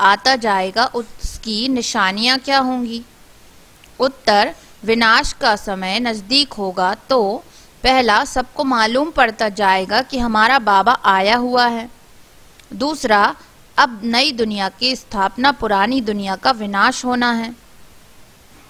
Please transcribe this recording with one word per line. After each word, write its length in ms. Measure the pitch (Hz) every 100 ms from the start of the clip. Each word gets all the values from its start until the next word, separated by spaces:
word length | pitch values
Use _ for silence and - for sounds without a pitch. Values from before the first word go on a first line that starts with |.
आता 340 | 196 202 262 269
जाएगा 480 | 220 196 190 202 254
उसकी 800 | 240 226 - - - 220 214 254
निशानियां 680 | 254 226 233 190 202 240 262
क्या 200 | 262 277
होंगी? 420 | 254 254 240 233 - - - - - - - - - -
उत्तर, 540 | 262 269 - 208 240 339 - - 202
विनाश 480 | 233 226 233 294 -
का 200 | 254 208
समय 420 | - 190 185 208
नजदीक 520 | 240 220 196 269 285
होगा 400 | - 196 185 185 214 -
तो 340 | 262 196 240 - - - -
पहला, 400 | 247 262 240 208 277
सबको 380 | - 247 -
मालूम 460 | 277 247 220 240 311
पड़ता 360 | 311 240 220 220
जाएगा 520 | 202 196 190 190 214
कि 160 | 262 269
हमारा 380 | 240 220 220 269
बाबा 340 | 214 196 196 254 -
आया 300 | 190 196 240
हुआ 280 | 247 247 240
है। 220 | 233 233 - - - - - - - -
दूसरा, 640 | 196 277 311 247 208 214 311 - - - -
अब 220 | 269 220 233
नई 260 | 233 294
दुनिया 360 | 233 220 208 190
की 240 | - 254 254
स्थापना, 560 | - 208 196 220 269
पुरानी 460 | 277 226 202 208 262
दुनिया 340 | 214 208 196 190
का 140 | -
विनाश 500 | 247 208 196 226 247 254
होना 260 | 247 240
है। 200 | 233 226 240 - - - - - - - - - -